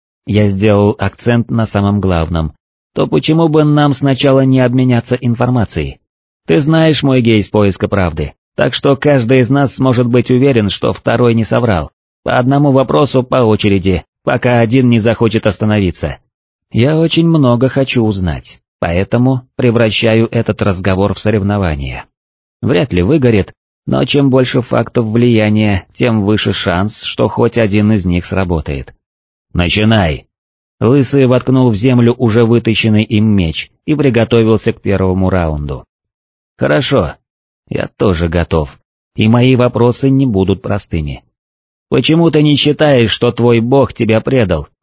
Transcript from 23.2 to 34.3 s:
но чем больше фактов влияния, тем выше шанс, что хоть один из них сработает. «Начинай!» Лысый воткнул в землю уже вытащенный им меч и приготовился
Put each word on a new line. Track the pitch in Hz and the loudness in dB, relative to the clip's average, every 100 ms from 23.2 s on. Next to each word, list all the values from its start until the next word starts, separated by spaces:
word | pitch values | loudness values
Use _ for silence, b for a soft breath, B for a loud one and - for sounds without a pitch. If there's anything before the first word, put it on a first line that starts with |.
| 123 107 - - _ _ - | 2 0 -2 -10 _ _ -6
но | 135 | -4
чем | 139 143 139 | 0 0 2
больше | 131 127 131 | 2 0 -2
фактов | 117 120 113 127 110 | -2 -4 -2 -4 -2
влияния, | 113 123 113 107 107 107 92 - | 0 2 2 2 2 0 -2 -6
тем | - 127 110 | -4 -2 0
выше | 98 107 113 | 0 0 -2
шанс, | 95 98 87 104 - | -4 -2 -2 -4 -6
что | - - 117 | -10 -4 -4
хоть | - 120 120 | 0 -2 0
один | 107 104 104 | 0 0 2
из | 107 | 0
них | 90 87 | 0 -2
сработает. | - 92 90 82 76 69 - - _ _ _ _ _ | -4 -4 -2 -4 -4 -8 -10 -20 _ _ _ _ _
«Начинай!» | 87 87 92 110 113 82 65 - _ _ _ _ _ | -4 -2 0 2 2 0 -4 -12 _ _ _ _ _
Лысый | 113 143 127 139 127 | 0 2 2 2 2
воткнул | 123 127 131 127 | 2 2 2 2
в | |
землю | 98 131 123 117 120 | 0 0 2 2 2
уже | 117 110 | 0 2
вытащенный | 113 117 113 107 110 107 | 2 2 0 -2 0 0
им | 107 104 110 | 0 0 2
меч | 101 82 - - _ | 2 0 -4 -12 _
и | - | -4
приготовился | 147 143 113 110 | 0 0 0 2